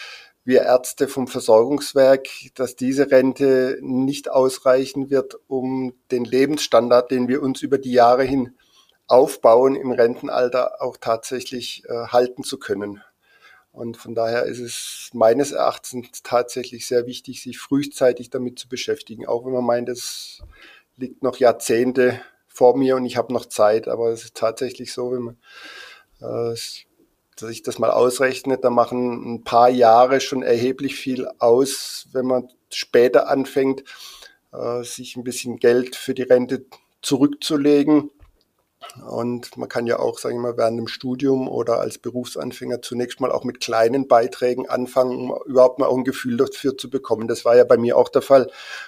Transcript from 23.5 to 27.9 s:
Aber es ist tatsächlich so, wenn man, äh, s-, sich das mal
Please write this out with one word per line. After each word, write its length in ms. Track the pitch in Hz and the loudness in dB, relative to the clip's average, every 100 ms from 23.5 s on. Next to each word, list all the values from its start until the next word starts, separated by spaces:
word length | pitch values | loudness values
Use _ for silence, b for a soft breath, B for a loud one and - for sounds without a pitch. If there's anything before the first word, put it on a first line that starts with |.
| - 104 110 117 | 0 2 2 -2
Aber 240 | 113 117 | -4 -4
es 140 | 113 | -4
ist 120 | - - | -10 -6
tatsächlich 560 | 113 113 127 - 123 | -4 -4 -10 -10 -14
so, 200 | - 123 | -10 -6
wenn 100 | 127 | -6
man, 140 | 120 120 B B B B B B B _ | -8 -14 B B B B B B B _
äh, 320 | 120 117 117 | -10 -6 -6
s-, 320 | 117 - - _ _ _ _ _ - | -8 -12 -16 _ _ _ _ _ -16
sich 260 | 110 113 | -14 -12
das 160 | - - | -10 -2
mal 120 | 117 | 0